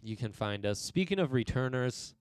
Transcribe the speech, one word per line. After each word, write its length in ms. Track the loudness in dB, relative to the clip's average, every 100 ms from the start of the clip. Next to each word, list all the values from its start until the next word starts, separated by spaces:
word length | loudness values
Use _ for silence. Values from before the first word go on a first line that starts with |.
you 140 | -8 -4
can 160 | -4
find 320 | -2 -2 0
us. 140 | 0 0
Speaking 400 | 0 0 2 2
of 140 | 2
returners 800 | 2 2 0 0 2 0 -2 -12 -16